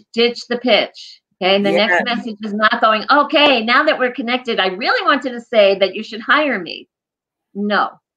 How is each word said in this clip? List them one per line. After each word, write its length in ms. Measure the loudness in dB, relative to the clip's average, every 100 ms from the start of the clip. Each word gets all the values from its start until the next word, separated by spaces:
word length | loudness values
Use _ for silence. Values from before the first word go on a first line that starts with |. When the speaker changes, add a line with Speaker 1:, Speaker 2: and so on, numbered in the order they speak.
| -8
Speaker 1:
ditch 340 | -2 -2 -2 -8
the 120 | -4
pitch. 600 | 0 2 0 -8 -20 -20 _ -4
Okay. 140 | 0 2
And 100 | 2
the 60 |
Speaker 2:
Yes. 180 | 2 2
Speaker 1:
next 260 | 0 0 -4
message 220 | -6 -10
is 120 | -8
not 260 | -2 0 2
going, 240 | 2 2 2
"Okay, 540 | 2 4 4 4 2
now 180 | 2 2
that 160 | 2 0
we're 140 | -2
connected, 460 | -4 -4 -4 -4 -2
I 100 | -2
really 360 | -2 -2 0
wanted 280 | 0 0 -2
to 80 | -10
say 380 | -2 4 4 4
that 160 | 0
you 80 | -4
should 180 | -12 -8
hire 380 | -2 0 0 -4
me." 300 | -8 -14 -18 _ _ _ _ _ _
No. 360 | -6 -2 0 0 -6 _